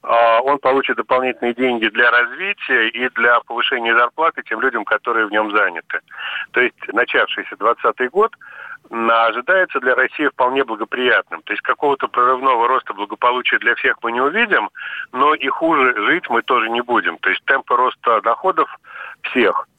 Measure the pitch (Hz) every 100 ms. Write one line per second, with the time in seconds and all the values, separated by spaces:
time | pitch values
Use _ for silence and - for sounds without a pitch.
0 | - 117 117 113 131 143 131 135 131 120
1 | - 127 127 - 120 120 127 120 110 110
2 | 120 120 120 135 190 202 - 127 113 117
3 | 127 120 117 120 - 117 113 127 117 117
4 | 120 - 160 - - 110 131 113 104 107
5 | - 113 107 107 107 107 95 85 _ 82
6 | _ - - - - 117 123 _ - 104
7 | 120 135 101 - 95 104 104 117 120 -
8 | 127 190 220 - - - - - _ 117
9 | 113 113 117 113 127 190 185 139 127 123
10 | 131 - 147 - 127 135 131 107 110 123
11 | 123 104 - 82 - 104 - 123 147 135
12 | 127 - 123 127 135 120 117 127 - 101
13 | 101 107 123 123 - 117 117 117 131 117
14 | 117 120 139 202 233 147 104 - - -
15 | - 123 143 151 131 - 165 156 131 113
16 | 110 165 - 117 - 127 113 117 120 113
17 | 87 82 95 90 - 139 - 123 123 -
18 | - 110 107 117 185 165 147 - - -
19 | - - - 131 104 - -